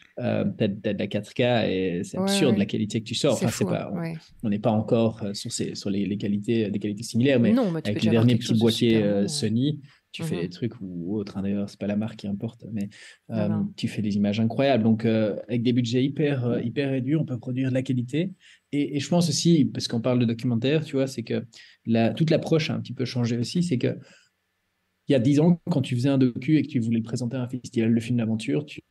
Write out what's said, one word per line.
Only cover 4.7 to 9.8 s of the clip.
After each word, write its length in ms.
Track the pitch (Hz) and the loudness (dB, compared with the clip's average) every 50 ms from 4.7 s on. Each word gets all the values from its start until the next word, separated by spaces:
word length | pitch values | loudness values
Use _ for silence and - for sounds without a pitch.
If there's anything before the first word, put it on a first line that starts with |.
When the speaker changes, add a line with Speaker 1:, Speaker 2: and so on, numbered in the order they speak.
Speaker 1:
encore, 520 | 107 110 110 - 123 113 113 110 110 - 110 | 2 2 2 2 2 4 4 2 0 -2 -6
euh, 120 | 98 101 | -8 -8
sur 180 | - - 117 - | -8 -10 -8 -6
ces, 220 | - 101 78 - | -6 -6 -6 -6
sur 160 | - - 104 | -6 -4 -4
les, 160 | 98 101 98 | -2 -2 -2
les 100 | 92 101 | -2 -4
qualités, 540 | 101 107 101 101 104 101 - 117 113 110 98 | -4 -2 -2 -2 -2 -2 0 0 0 0 0
des 80 | 101 104 | -2 -4
qualités 240 | - 104 98 104 117 | -4 -4 -6 -6 -8
similaires, 360 | - - 117 120 143 139 123 | -4 0 2 4 4 4 4
mais 140 | - - 220 | 4 4 4
Speaker 2:
Non, 180 | 262 247 190 | 4 2 2
mais 120 | 165 160 - | 0 -2 -2
tu 80 | - | -4
Speaker 1:
avec 100 | 107 - | -2 0
Speaker 2:
peux 60 | - | 2
Speaker 1:
les 40 | 110 | 2
Speaker 2:
déjà 0 | 110 | 4
avoir 120 | 113 113 | 6 6
Speaker 1:
derniers 80 | 123 123 | 6 4
Speaker 2:
quelque 80 | 110 | 4
Speaker 1:
petits 80 | - - | 2 2
Speaker 2:
chose 80 | 120 | 2
de 60 | 110 113 | 4 4
Speaker 1:
boîtiers, 280 | 113 110 - 131 117 110 | 4 4 4 2 4 4
Speaker 2:
super 100 | 110 104 | 4 4
Speaker 1:
euh, 100 | 101 101 | 2 2
Speaker 2:
bon, 40 | 101 | 2
ouais. 80 | 101 98 | 0 0
Speaker 1:
Sony, 520 | - - 117 104 110 117 131 151 156 147 | -2 -2 -2 0 0 0 0 0 -2 -4